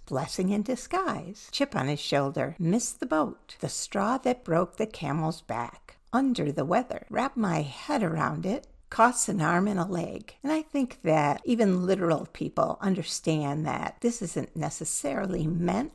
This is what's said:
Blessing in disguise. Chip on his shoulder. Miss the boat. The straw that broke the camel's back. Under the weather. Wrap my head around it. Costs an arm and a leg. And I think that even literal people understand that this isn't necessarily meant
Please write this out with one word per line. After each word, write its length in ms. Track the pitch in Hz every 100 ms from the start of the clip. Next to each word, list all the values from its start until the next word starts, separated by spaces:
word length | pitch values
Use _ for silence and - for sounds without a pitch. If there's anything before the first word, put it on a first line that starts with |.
Blessing 460 | - 131 156 - 190
in 100 | 208
disguise. 880 | 208 247 - 359 359 202 170 208 -
Chip 240 | - 277
on 140 | - 135
his 100 | 147
shoulder. 560 | - 143 139 143 135 160
Miss 340 | 165 220 -
the 140 | - -
boat. 500 | 311 240 - - -
The 100 | 151
straw 480 | - - 202 202 262
that 260 | 254 247
broke 320 | - 165 180 -
the 100 | 214
camel's 540 | - 147 151 160 165
back. 560 | - 113 120 - - - _
Under 400 | 240 269 240 147
the 140 | 151 151
weather. 400 | 185 247 - -
Wrap 260 | - 269
my 280 | - 202 160
head 400 | 143 - - 294
around 420 | 180 160 143 151
it. 220 | 180 247 - - -
Costs 380 | - 233 247 -
an 100 | 196
arm 260 | 156 175 202
and 140 | 190
a 60 | 175
leg. 480 | 175 - - - -
And 100 | 277
I 80 | 311
think 380 | 311 285 247 -
that 380 | 175 156 147 143
even 420 | - 226 208 180 180
literal 420 | 190 170 156 -
people 440 | - 156 - - -
understand 840 | 196 175 - - - 156 143 151 156
that 300 | 135 - -
this 180 | 240 233
isn't 340 | 170 151 -
necessarily 920 | 165 147 - 160 - 277 262 196 180 156
meant 460 | 170 170 190 277